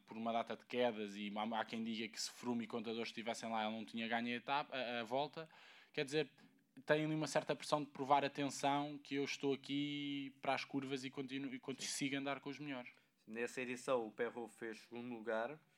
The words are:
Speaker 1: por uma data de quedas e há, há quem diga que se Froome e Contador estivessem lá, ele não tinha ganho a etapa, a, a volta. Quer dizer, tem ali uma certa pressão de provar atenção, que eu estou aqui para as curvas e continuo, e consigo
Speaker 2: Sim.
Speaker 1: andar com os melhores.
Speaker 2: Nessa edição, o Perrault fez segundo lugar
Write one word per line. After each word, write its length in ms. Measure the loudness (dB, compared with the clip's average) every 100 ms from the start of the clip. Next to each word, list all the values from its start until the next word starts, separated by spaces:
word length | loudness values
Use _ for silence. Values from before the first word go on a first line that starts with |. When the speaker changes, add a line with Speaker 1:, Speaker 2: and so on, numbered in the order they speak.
| -10
Speaker 1:
por 80 | -4
uma 160 | 0
data 240 | 2 0 -4
de 100 | -2
quedas 500 | 4 4 2 -4 -2
e 160 | -2 0
há, 240 | 0 0
há 60 | 0
quem 180 | -2
diga 240 | -2 -2 -4
que 140 | -4
se 80 | -6
Froome 340 | -4 -2 0 0
e 20 |
Contador 360 | -2 -2 -2
estivessem 460 | -4 -4 -4 -4 0
lá, 160 | 2 2
ele 100 | 0
não 100 | -4
tinha 220 | -4 0
ganho 200 | 2 0
a 40 |
etapa, 440 | -2 0 -2 0 -4
a, 260 | -2 -2
a 20 |
volta. 460 | 0 0 0 -4 -12 -16 -20 -20 -6
Quer 120 | -2 2
dizer, 240 | 2 0 -6 -20 -20 _ -10 4
tem 180 | 4
ali 120 | 4 2
uma 120 | 2
certa 280 | 2 2 -2
pressão 280 | 2 0
de 60 | 0
provar 340 | -4 6 6
atenção, 760 | 6 2 0 2 2 4 0 -6
que 160 | -4 -2
eu 100 | 0
estou 280 | 0 2
aqui 800 | 0 0 0 0 -2 -2 -4 -6 -2
para 120 | 2
as 100 | 2
curvas 400 | 2 -2 0 -2
e 60 | -2
continuo, 440 | -4 -4 -4 -4
e 60 | -6
consigo 520 | -6 -4 -2 0 2
Speaker 2:
Sim. 40 | 2
Speaker 1:
andar 240 | 0 -2
com 100 | -4
os 100 | -6
melhores. 320 | -4 -6 -8 -16 _ _ -8
Speaker 2:
Nessa 340 | -2 -2 0
edição, 460 | -4 -2 2 2 2
o 40 |
Perrault 420 | 0 -2 -2 -10 -6
fez 240 | -8 -8
segundo 340 | -10 -8 -6
lugar 440 | -4 0 0 0 -4 _